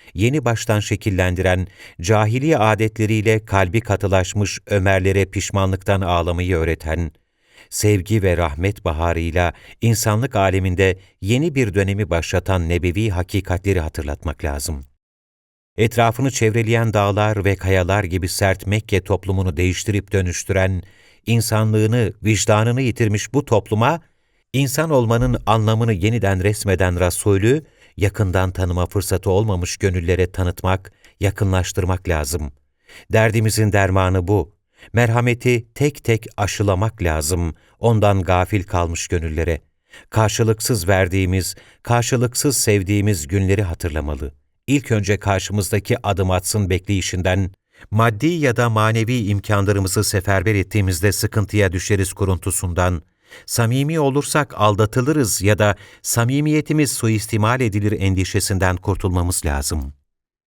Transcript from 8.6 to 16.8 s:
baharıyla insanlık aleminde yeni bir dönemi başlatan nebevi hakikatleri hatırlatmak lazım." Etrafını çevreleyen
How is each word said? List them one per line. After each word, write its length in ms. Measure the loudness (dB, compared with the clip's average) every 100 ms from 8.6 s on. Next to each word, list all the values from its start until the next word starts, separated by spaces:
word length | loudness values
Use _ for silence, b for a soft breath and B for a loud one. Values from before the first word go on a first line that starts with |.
| -4 -4
baharıyla 680 | -4 -2 -2 -2 -2 0 -2 B B B
insanlık 560 | 0 0 0 0 0 0
aleminde 640 | 2 2 0 2 0 0 b b
yeni 340 | -2 0 0
bir 200 | 0 0
dönemi 360 | 0 0 -2 -2
başlatan 580 | -2 -2 -4 0 0 0
nebevi 420 | 0 0 -2 -2
hakikatleri 720 | -2 -2 -4 -2 -2 -2 -2
hatırlatmak 640 | -2 -6 -6 -6 -8 -6
lazım." 400 | -6 -6 -6 -8 -12 _ _ _ _ _ _ _ _ -2
Etrafını 540 | 0 2 0 0 -4
çevreleyen 640 | 0 0 0 0 0